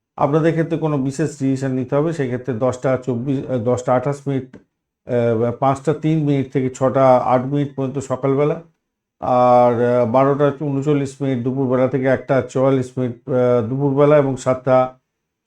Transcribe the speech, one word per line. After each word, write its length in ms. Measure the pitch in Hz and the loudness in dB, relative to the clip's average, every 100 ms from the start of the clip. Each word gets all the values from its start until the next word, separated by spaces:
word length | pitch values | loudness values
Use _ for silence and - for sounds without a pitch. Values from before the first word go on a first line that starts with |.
| _ - | _ -4
আপনাদের 360 | 139 156 160 | 0 2 2
ক্ষেত্রে 260 | 156 160 156 | 0 -2 -2
কোনো 200 | 156 147 | -2 -2
বিশেষ 420 | 135 135 151 151 | -2 -2 -4 -2
ডিসিশন 320 | 135 135 135 | -2 -2 -2
নিতে 240 | 131 127 143 | -4 -2 -2
হবে। 180 | 160 | 0
সেক্ষেত্রে 400 | 156 135 127 127 | -2 -4 -4 -6
দশটা 440 | 113 127 - 143 127 | -2 -2 -2 -2 -2
চব্বিশ, 520 | 131 117 135 135 - | -2 -4 -2 -4 -4
আহ, 80 | 127 | -4
দশটা 360 | 113 123 - | -2 -2 0
আঠাশ 340 | 127 143 139 - | 0 0 -6 -4
মিনিট, 200 | 135 131 - | -6 -6 -18
আহ, 960 | _ _ _ _ - 120 117 110 120 | _ _ _ _ -4 -2 0 0 -2
পাঁচটা 420 | - 135 135 - | 0 -2 0 -2
তিন 300 | 151 156 160 | -2 0 0
মিনিট 300 | 147 139 135 | 0 0 -2
থেকে 160 | 143 127 | -4 -4
ছটা 360 | 127 131 131 131 127 | -2 0 4 4 4
আট 280 | - 127 131 | 4 0 0
মিনিট 300 | 143 143 139 | -4 -4 -4
পর্যন্ত 240 | 135 143 | -6 -6
সকালবেলা, 600 | - 127 135 135 147 165 - _ _ _ _ _ | -6 -4 0 0 0 -2 -10 _ _ _ _ _
আর, 540 | - 123 123 123 123 | 0 4 6 6 6
আহ, 380 | 117 120 123 117 | 4 2 2 2
বারোটা 540 | 127 139 139 143 139 151 | 2 2 2 0 0 -4
ঊনচল্লিশ 500 | 135 147 147 139 - | -2 0 -2 -2 -6
মিনিট 220 | 135 127 | -4 -2
দুপুরবেলা 440 | 123 135 131 127 127 | -2 -2 0 0 0
থেকে 200 | 139 135 | 0 0
একটা 340 | 127 - 135 | -2 0 -2
চুয়াল্লিশ 500 | 120 135 135 135 127 - | -2 0 2 2 -2 -4
মিনিট, 320 | 127 117 - | -6 -6 -4
আহ, 380 | 127 123 123 110 | 0 2 2 0
দুপুরবেলা 500 | 135 143 135 143 151 | -2 -2 2 4 4
এবং 180 | 135 131 | 2 -2
সাতটা 640 | 127 127 - 127 127 - _ _ _ _ | -2 -2 2 2 2 -6 _ _ _ _